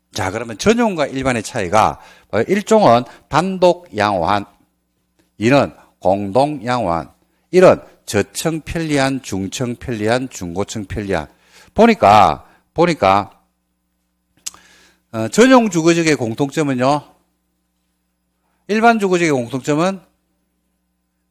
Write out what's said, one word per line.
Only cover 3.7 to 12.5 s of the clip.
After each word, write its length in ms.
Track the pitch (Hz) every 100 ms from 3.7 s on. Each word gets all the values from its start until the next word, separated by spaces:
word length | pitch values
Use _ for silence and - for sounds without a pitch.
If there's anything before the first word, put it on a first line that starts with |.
| 175 - 104
양호한, 500 | 104 95 82 104 101 _ _ _ _ _ _ _ _ -
이는 340 | 110 139 92 - _ _
공동 680 | 90 101 101 110 147 151
양호한, 460 | 117 123 95 85 67 _ _ _ -
일은 300 | 180 180 101 - _ -
저층 540 | 101 98 - 165 160
편리한, 580 | - 170 160 143 135 135
중층 540 | - 95 95 - 123 117
편리한, 520 | - 113 104 123 131
중고층 560 | - 87 87 101 113 95
편리한. 400 | 113 98 87 71 _ _ _ _
보니까, 720 | - 233 214 98 107 87 71 -